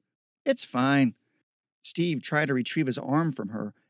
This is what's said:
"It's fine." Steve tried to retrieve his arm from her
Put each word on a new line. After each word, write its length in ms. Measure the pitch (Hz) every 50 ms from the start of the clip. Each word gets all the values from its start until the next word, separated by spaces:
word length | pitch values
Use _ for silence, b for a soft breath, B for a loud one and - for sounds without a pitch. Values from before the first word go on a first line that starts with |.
| _ _ _ _ _ _ _ _ -
"It's 180 | 277 269 - -
fine." 520 | - - 123 127 135 139 139 135 117 - _ _ _ _ _ _ _ _ _ _ _ _ _
Steve 400 | - - - - 170 175 156 127
tried 260 | - - 156 147 156
to 60 | 143 139
retrieve 340 | 127 117 - - 160 151
his 100 | 131 117
arm 340 | 139 - - 139 151 165 127
from 180 | 117 - 107 98
her 240 | 110 110 110 104 - _ _